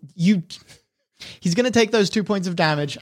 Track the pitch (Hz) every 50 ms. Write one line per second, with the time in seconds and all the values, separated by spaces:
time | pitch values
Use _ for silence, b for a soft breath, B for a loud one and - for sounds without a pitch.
0 | - 135 _ 180 170 196 214 180 160 - - - - - - - _ _ _ _
1 | _ _ B B B B B B - 180 170 240 247 254 214 233 226 226 233 220
2 | 196 156 - 220 185 - 208 196 175 185 175 180 165 156 151 147 147 139 - -